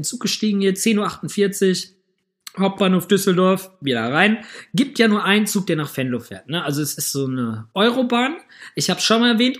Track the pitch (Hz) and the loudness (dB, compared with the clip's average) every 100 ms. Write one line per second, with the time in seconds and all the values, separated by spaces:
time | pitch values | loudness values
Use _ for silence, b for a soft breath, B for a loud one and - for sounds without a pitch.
0 | 151 247 202 - 220 196 196 190 226 208 | -6 -4 -4 -2 0 2 0 2 2 2
1 | 202 - 156 - 196 190 190 180 - _ | 0 -6 -6 0 0 2 0 0 -6 _
2 | _ _ _ _ - - 196 190 190 185 | _ _ _ _ -16 -2 -2 2 2 2
3 | - 196 196 180 185 190 - _ 139 117 | 2 2 4 4 4 2 -4 _ -4 -2
4 | 117 147 208 226 B B B 175 - - | 0 2 4 2 B B B -2 -2 2
5 | 226 208 175 208 208 202 180 156 143 - | 2 4 2 2 2 -2 -2 -2 -4 -4
6 | 131 120 - 95 - 170 151 143 147 - | -4 -4 -8 -18 -8 -6 -4 -4 -4 -6
7 | - 139 131 127 117 110 110 190 226 254 | -6 -4 -4 -4 -4 -6 -8 0 0 2
8 | 247 240 262 349 _ B B - - 180 | 0 0 0 -4 _ B B -6 -4 -2
9 | - 226 240 226 247 | 2 4 4 4 2